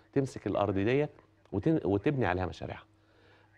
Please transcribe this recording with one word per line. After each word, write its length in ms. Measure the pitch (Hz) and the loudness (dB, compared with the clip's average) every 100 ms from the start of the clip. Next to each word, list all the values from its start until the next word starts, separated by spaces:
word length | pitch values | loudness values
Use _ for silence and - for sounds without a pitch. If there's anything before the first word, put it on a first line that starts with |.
| - | -6
تمسك 340 | 139 135 - 104 | -2 -2 -4 -4
الأرض 280 | - 101 | 0 0
ديت 360 | 98 101 135 147 - - _ - | 2 2 2 0 -6 -20 _ -8
وتن-، 340 | 98 156 160 87 | -2 2 2 2
وتبني 400 | 101 151 139 98 | 2 2 0 0
عليها 200 | 90 90 | 0 -2
مشاريعها. 360 | 82 - - - _ _ _ - - _ | -6 -10 -10 -14 _ _ _ -20 -20 _